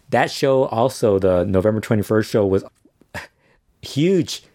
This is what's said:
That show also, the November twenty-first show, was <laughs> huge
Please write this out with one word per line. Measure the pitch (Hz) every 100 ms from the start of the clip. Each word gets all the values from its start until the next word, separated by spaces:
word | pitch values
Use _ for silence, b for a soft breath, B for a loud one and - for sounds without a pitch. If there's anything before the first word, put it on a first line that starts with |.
| -
That | 117 151
show | - 143 135 135
also, | 113 123 - 120 98
the | 92 90 87
November | 95 101 110
twenty-first | - 113 101 110 107
show, | 117 101
was | 95 - - _ _ _
<laughs> | - - _ _ _ _ _
huge | - - 165 190 - - b